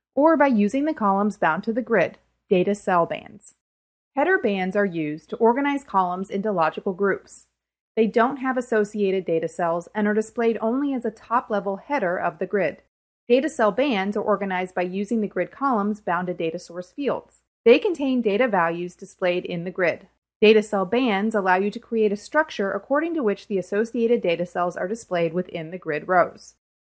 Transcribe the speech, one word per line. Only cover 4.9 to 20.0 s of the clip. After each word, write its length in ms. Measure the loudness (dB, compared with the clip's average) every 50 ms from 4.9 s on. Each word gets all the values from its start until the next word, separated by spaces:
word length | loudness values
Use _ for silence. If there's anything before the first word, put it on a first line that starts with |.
| -2 -2 -4 -4 -6 -8 -10 -10
to 80 | -2
organize 480 | 2 2 2 2 2 0 -2 -2 -4 -4
columns 460 | -2 0 0 0 0 -2 -6 -6 -6
into 200 | -4 -4 -2 -2
logical 440 | 0 2 2 0 0 -2 -4 -6 -2
groups. 540 | 0 0 0 0 -2 -6 -12 -14 -14 -16 _ _ _ _ _ _ _ _ _ _
They 100 | 0 0
don't 320 | 2 2 2 2 2 0 -4
have 180 | -4 -4 -4
associated 720 | -4 -2 0 0 0 0 0 -2 -2 0 0 0 -2 -2
data 200 | 0 -2 -2 -2
cells 440 | -4 -4 -2 -2 -2 -2 -2 -6 -6 -4
and 140 | -2 0 0
are 60 | 0
displayed 420 | 0 -2 -2 -2 -2 0 0 0 0
only 360 | -2 -2 -2 -2 -2 -2 -2
as 100 | -2 -4
a 60 | -6
top-level 720 | -8 -8 -6 -2 -2 -2 0 -2 -2 -2 -2 -2 -4 -6 -6
header 300 | -6 -4 -2 -2 -2 -2
of 220 | -2 -2 -4 -4 -4
the 80 | -4
grid. 320 | -2 0 0 0 -2 -4 -6 _ _ _ _ _ _ _ _ _ 2
Data 220 | 2 2 2 2
cell 200 | 0 2 2 2
bands 460 | 2 2 0 0 0 0 -2 -2 -4
are 60 | -2
organized 520 | -2 0 0 0 -2 -2 -4 -4 -4 -4 -4
by 100 | -4 -4
using 360 | -2 -4 -4 -4 -2 -2 -2
the 80 | -2 -2
grid 220 | -2 -4 -4 -4
columns 500 | -4 -2 -2 0 2 2 0 0 -2 -4
bound 280 | -2 -2 -2 -2 -2 -4
to 40 |
data 260 | -4 -4 -4 -4 -4 -6
source 340 | -10 -12 -12 -12 -12 -12
fields. 500 | _ -6 -4 -2 -2 -4 -6 _ -20 -20 _ _ _ _ 6
They 120 | 8 8 8
contain 440 | 6 0 -2 -2 -2 0 0 0
data 260 | 2 2 2 2 2 2
values 460 | 2 2 2 2 0 -4 -6 -10 -10
displayed 500 | -14 -18 -18 -8 -2 0 0 0 0 -2
in 200 | -4 -6 -6 -6
the 60 | -6
grid. 380 | -2 0 0 0 0 -2